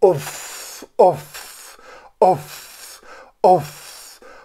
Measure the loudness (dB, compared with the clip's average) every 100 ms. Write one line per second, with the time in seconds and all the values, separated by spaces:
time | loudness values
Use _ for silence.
0 | 2 2 -6 -16 -18 -18 -20 -20 -6 2
1 | 2 2 -8 -20 -20 -20 -20 -20 -20 -20
2 | -12 0 0 0 -6 -20 -20 -20 -20 -20
3 | -20 -20 -20 _ 2 2 -2 -16 -20 -20
4 | -20 -20 -20 -20